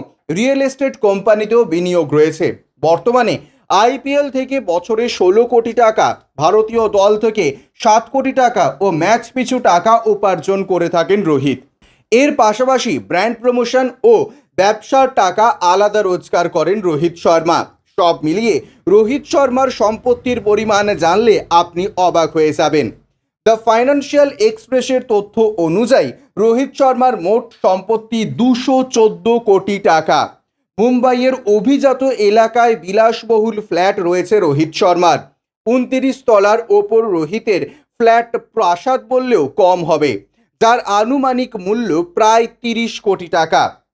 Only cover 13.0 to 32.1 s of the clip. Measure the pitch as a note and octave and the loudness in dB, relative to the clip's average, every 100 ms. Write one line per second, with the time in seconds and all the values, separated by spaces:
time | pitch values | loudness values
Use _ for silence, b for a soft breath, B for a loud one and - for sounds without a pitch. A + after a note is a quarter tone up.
13 | G2 F3 A3 A#3 B3 B3 A#3+ B3+ B3+ - | -4 -2 -2 -2 -2 -2 -2 -2 -2 0
14 | A3+ G3+ - B B - G3 A3 - C4+ | 2 2 0 B B -2 0 -2 -2 0
15 | C4 B3+ F#3+ G#3+ A#3 - F3 F#3+ G#3 G#3 | 2 0 0 2 0 0 0 2 2 0
16 | F#3+ F3 - F#3 E3+ E3+ D#3 G#3+ F3+ D3 | -2 -4 -4 -4 -2 -2 -2 -2 -2 -2
17 | E3 - F#3+ E3 D#3+ D3 G2 _ _ - | -4 -2 0 2 2 -2 -4 _ _ -2
18 | E3+ D3+ D#3 F#3 A3+ C#3+ B B E3+ G#3 | 0 0 -2 -2 -2 -2 B B 2 2
19 | G#3+ C#4 - D#4+ C4+ B3 C4+ - G#3+ A3 | 2 -2 -2 0 0 0 -2 0 -4 -2
20 | B3 A#3+ B3 A#3 G#3 G#3 G#3+ G3+ G#3 E3 | -4 -2 -2 -4 0 -2 0 0 0 0
21 | D#3+ G3 A#3 E3 - E3+ E3 F3 G3+ - | 0 2 2 2 2 0 0 -6 -6 -2
22 | F3 E3+ D#3+ D#3+ D#3 D#3 D#3 D3+ G#2+ - | 0 0 0 0 0 0 0 0 -2 -8
23 | _ _ _ _ A3 A3 A3+ A3+ C4 C#4+ | _ _ _ _ 0 0 0 0 2 -2
24 | - C#4+ C#4+ - A3 A3 - B3+ B3 B3+ | 0 0 0 0 -2 -2 -4 -4 0 -4
25 | B3+ G#3 G3+ A3+ G#3+ G#3+ E3 F#3 A#3 A#3+ | 0 -4 -2 -2 -2 0 -2 0 2 2
26 | C3+ - b F3+ A3+ A#3 C4+ - C4+ B3 | 0 -6 b -2 0 0 -2 0 0 2
27 | B3+ G3+ E3+ A#3 B3 - G3 F#3+ F#3 A3 | 0 0 -2 -2 -4 -4 -2 -2 -2 -6
28 | A3 A3+ F3+ C3+ B3 A#3+ C#4+ C4 B3+ A#3 | -4 -6 -4 -2 0 0 0 0 0 2
29 | A3 E3+ A3+ A#3 A3 F#3+ - G3 G3+ D#3+ | 0 0 -2 0 2 0 0 -2 2 0
30 | F#3 D3+ G#2+ - _ _ _ F#3+ A#3+ B3 | 2 0 -2 -8 _ _ _ -2 0 2
31 | B3+ B3 B3+ C4 - G#3 A3 C#4+ C#4 C4 | 0 2 0 -2 0 0 2 2 0 0
32 | C4+ | -2